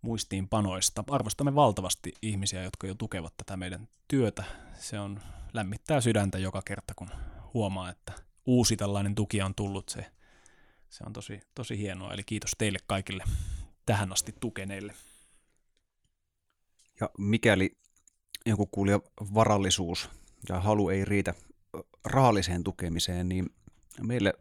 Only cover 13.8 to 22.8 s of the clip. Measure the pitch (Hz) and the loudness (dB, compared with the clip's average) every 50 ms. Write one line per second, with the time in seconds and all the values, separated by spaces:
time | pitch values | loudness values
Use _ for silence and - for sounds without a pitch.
13.8 | _ - 110 101 104 95 95 - - - 104 - - 117 - - 98 98 98 98 | _ 0 2 2 0 0 -2 -2 -4 -4 -6 -6 -6 -6 -4 -6 -8 -6 -8 -8
14.8 | 101 104 107 - - - - _ _ _ _ _ _ _ _ _ _ _ _ _ | -10 -12 -14 -16 -20 -20 -20 _ _ _ _ _ _ _ _ _ _ _ _ _
15.8 | _ _ _ _ _ _ _ _ _ _ _ _ _ _ _ _ _ _ _ _ | _ _ _ _ _ _ _ _ _ _ _ _ _ _ _ _ _ _ _ _
16.8 | _ _ _ _ - - - - 101 101 107 117 - 117 101 92 95 - - _ | _ _ _ _ -6 -6 -4 -4 0 2 2 4 6 6 6 6 4 2 0 _
17.8 | _ _ _ _ _ _ _ _ _ _ _ - - 117 107 95 104 - - 101 | _ _ _ _ _ _ _ _ _ _ _ -6 0 0 2 2 2 0 0 0
18.8 | 98 98 101 101 - - _ - 107 98 101 110 113 107 104 101 98 92 92 - | 4 4 4 2 2 -4 _ -12 -10 0 4 6 6 6 6 4 4 2 2 0
19.8 | 92 85 85 - - - - - - - - _ - - 95 92 92 104 107 104 | 0 -2 -2 -4 -6 -8 -12 -18 -20 -20 -20 _ -8 -4 -4 0 4 4 4 4
20.8 | 101 85 95 98 98 95 101 101 95 98 92 - - - - _ _ _ - - | 4 4 2 2 2 2 2 2 2 0 -4 -6 -12 -20 -20 _ _ _ -14 -14
21.8 | - _ _ _ _ - - 131 135 127 110 98 90 92 90 87 85 92 92 - | -14 _ _ _ _ 0 4 6 8 8 6 6 4 2 0 0 -2 -2 -4 -4